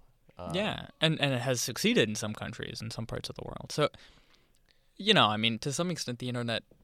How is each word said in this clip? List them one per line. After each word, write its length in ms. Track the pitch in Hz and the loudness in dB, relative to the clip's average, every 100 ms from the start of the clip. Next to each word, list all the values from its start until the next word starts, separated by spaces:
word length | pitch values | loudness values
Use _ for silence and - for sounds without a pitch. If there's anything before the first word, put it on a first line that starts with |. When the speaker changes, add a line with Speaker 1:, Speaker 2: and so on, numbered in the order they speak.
| - _ _ - | -20 _ _ -12
Speaker 1:
Um, 160 | 90 | -6
Speaker 2:
Yeah, 320 | 170 208 - - - | -4 -4 -4 -10 0
and, 180 | 160 160 | 2 2
and 120 | 143 | 0
it 80 | 127 | 0
has 200 | 127 123 | 0 0
succeeded 480 | - 117 208 240 110 | -2 0 2 4 2
in 60 | 107 | 0
some 180 | 107 | -4
countries, 460 | 107 104 - - - | -6 -8 -8 -10 -8
in 80 | 113 | -8
some 160 | 117 117 | -8 -6
parts 220 | - - | -6 -6
of 60 | - | -8
the 60 | |
world. 260 | - - - | -10 -10 -6
So, 160 | - 147 - - - _ _ _ _ _ _ _ - | 0 0 -2 -20 -20 _ _ _ _ _ _ _ -2
you 140 | 202 | 6
know, 120 | 185 107 | 8 8
I 100 | 107 | 6
mean, 220 | 113 113 | 2 0
to 120 | 147 | -2
some 180 | 135 180 | -2 -2
extent, 300 | 160 - 120 | -2 -4 -4
the 80 | 127 | -4
internet 340 | 120 120 110 - - | -4 -2 -4 -6 -18